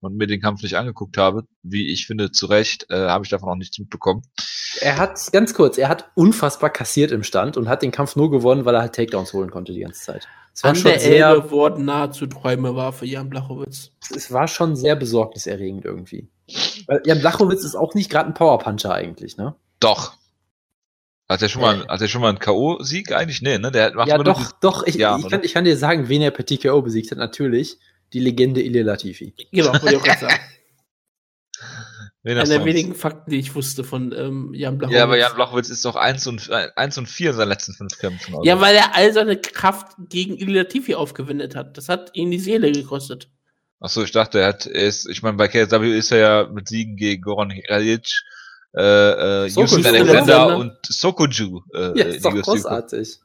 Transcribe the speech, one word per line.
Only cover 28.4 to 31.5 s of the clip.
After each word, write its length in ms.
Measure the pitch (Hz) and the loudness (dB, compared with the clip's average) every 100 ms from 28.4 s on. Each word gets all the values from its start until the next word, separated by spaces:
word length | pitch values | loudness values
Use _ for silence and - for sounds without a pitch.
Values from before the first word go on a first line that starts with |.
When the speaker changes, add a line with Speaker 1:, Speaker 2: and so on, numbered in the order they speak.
| 127 127 | 2 2
Speaker 2:
Ilir 240 | 123 120 | 0 0
Latifi. 500 | 110 101 98 87 107 _ - | 0 -2 -8 -14 -18 _ -6
Speaker 3:
Genau, 200 | 190 151 | 2 4
wollte 180 | 143 151 | 4 4
ich 60 | 139 | 2
auch 80 | |
grad 140 | - - | 2 0
sagen. 160 | 120 | 2
Speaker 1:
<laughs> 160 | 165 - _ _ _ _ _ _ _ _ _ _ | -2 -2 _ _ _ _ _ _ _ _ _ _